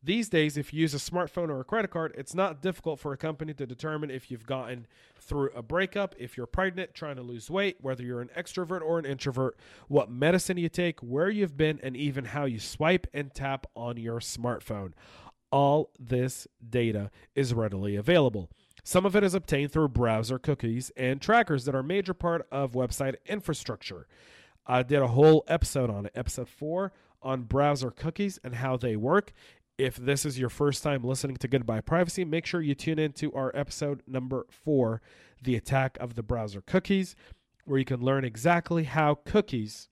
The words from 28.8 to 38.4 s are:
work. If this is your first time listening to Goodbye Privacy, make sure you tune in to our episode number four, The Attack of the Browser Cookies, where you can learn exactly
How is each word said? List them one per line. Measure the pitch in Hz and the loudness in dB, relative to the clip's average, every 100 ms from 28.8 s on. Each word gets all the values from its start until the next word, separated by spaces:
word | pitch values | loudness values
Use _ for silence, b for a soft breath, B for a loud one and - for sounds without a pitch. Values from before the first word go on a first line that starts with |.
| 127 | 0
work. | 107 120 190 - B B B _ - | 0 4 2 2 B B B _ -2
If | 131 123 | -2 0
this | 123 139 | 0 0
is | 151 131 | 0 -2
your | 123 | -4
first | - 147 131 | 2 2 2
time | 151 139 | -2 -2
listening | 120 131 139 127 | -2 -2 -4 -4
to | 127 | 0
Goodbye | 135 117 110 | 2 2 -4
Privacy, | - 165 175 - | 0 2 2 0
make | 175 160 - | -2 -2 -2
sure | 180 | -2
you | 151 | 0
tune | 139 - 156 | 0 0 0
in | 156 | 0
to | 139 151 | -2 -4
our | 135 131 | -2 -2
episode | 139 143 - 147 143 - | -2 -4 -4 -4 -4 -6
number | 131 127 131 - | -6 -2 -4 -6
four, | - - 143 117 113 b b b b | -8 2 4 4 0 b b b b
The | 123 117 | -2 -2
Attack | - 135 131 - | 2 0 0 -4
of | 123 | -10
the | 117 | -8
Browser | 107 123 107 101 | -4 -4 -4 -8
Cookies, | - 185 - 196 185 - b b b _ | 0 0 2 0 0 -8 b b b _
where | - 135 | -2 0
you | |
can | 131 127 | 0 0
learn | 123 135 | 0 0
exactly | 127 110 | -2 0